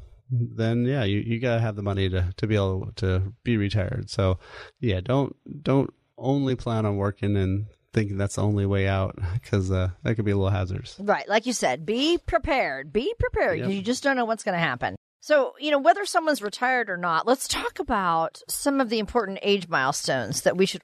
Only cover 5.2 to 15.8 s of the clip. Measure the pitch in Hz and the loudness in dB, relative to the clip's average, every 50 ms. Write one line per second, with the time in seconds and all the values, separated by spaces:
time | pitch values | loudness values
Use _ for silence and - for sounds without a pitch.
5.2 | 135 - - _ - 135 143 147 - - 131 139 - - - _ _ _ _ - | 0 -2 -4 _ -16 -16 -14 -6 0 2 4 4 2 0 -2 _ _ _ _ -6
6.2 | - 131 139 143 139 131 127 117 - 120 113 110 110 104 101 98 98 104 101 - | -2 0 0 2 2 0 -2 -2 -2 -2 -2 0 0 0 0 0 0 -2 -2 -2
7.2 | 101 101 101 98 95 92 95 101 107 104 - - _ _ - 113 107 98 98 95 | 0 0 2 2 2 2 0 0 -2 -6 -10 -18 _ _ -2 0 0 0 0 -2
8.2 | 101 98 - 101 98 104 104 101 98 98 101 98 95 98 98 95 95 98 - - | -2 -2 -2 0 0 2 2 2 2 2 2 2 2 2 2 0 0 -2 -4 -4
9.2 | 95 85 92 123 - - - 101 92 92 95 92 92 90 90 - - 120 117 113 | -4 -4 -4 -4 -4 -2 0 0 0 2 2 0 0 0 -2 -4 -2 -2 0 0
10.2 | 104 104 101 101 95 95 101 95 95 90 95 98 127 - - - 202 208 185 151 | 0 0 2 2 2 2 2 0 -2 -2 -4 -6 -8 -10 -12 -6 -2 0 0 0
11.2 | - - 202 226 220 254 226 - 208 147 127 151 160 180 220 247 285 320 349 - | 0 0 0 0 0 0 -2 0 0 0 0 0 -2 -2 0 0 2 2 2 0
12.2 | - - 370 320 - 311 294 254 196 156 131 135 135 151 135 214 262 392 466 - | 0 0 -2 -2 0 0 0 0 0 0 -2 -6 -8 -6 -4 -2 -2 -2 -2 -2
13.2 | 480 494 - 427 320 220 - - - 190 196 202 185 220 254 - - 277 269 254 | -2 -2 0 0 0 0 0 0 -2 -2 -4 -2 -2 -2 -2 0 0 0 0 0
14.2 | 240 220 226 214 - 214 185 170 165 147 123 123 131 101 92 - _ _ _ _ | 0 -2 -2 -4 -2 -2 -2 0 0 0 -2 -2 -4 -6 -6 -8 _ _ _ _
15.2 | - - 302 294 254 175 - - 269 302 294 277 | -2 2 4 4 4 2 -2 -6 -2 0 0 4